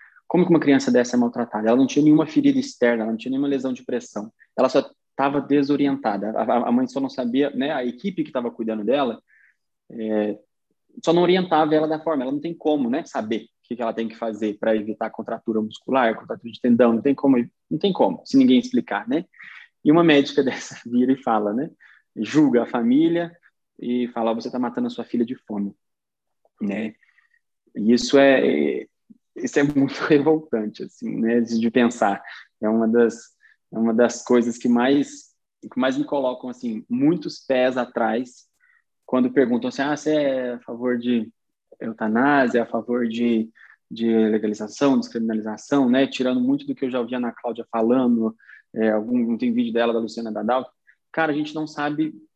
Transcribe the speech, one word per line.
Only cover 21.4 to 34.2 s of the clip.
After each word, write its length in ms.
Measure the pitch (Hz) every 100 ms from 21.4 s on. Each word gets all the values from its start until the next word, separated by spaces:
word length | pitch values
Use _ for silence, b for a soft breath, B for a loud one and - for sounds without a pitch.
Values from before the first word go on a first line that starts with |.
| 104
né? 160 | 110 165 _ b b b -
Julga 480 | 107 139 147 120
a 20 | 113
família 640 | 123 117 135 165 170 170 170 b _ _ -
e 280 | - 123 120
fala, 260 | 120 113
"Você 160 | 113 120
tá 80 | 127
matando 300 | 120 120 123
a 20 |
sua 160 | 120 117
filha 180 | 120
de 120 | 117 127
fome", 400 | - 107 101 - _ _ _ _ _ _ _ -
né? 360 | 202 196 220 - _ _ _ _ _ _ _ -
E 180 | 107
isso 240 | 120 - 139
é, 640 | 139 131 - 151 143 131
é, 60 | - _ _ _ _ -
isso 240 | 349 -
é 40 |
muito 300 | 147 147 135
<laughs> 160 | - -
revoltante, 760 | 147 143 156 156 117 107 -
assim, 380 | - - 113 110
né? 180 | 113 120
De 300 | 113 117 117
pensar. 540 | 127 120 120 107 98 B B B -
É 80 | 107
uma 200 | 113 113
das, 480 | 117 117 110 - _ b b _
é 60 | 110
uma 160 | 113
das 300 | 113 120 -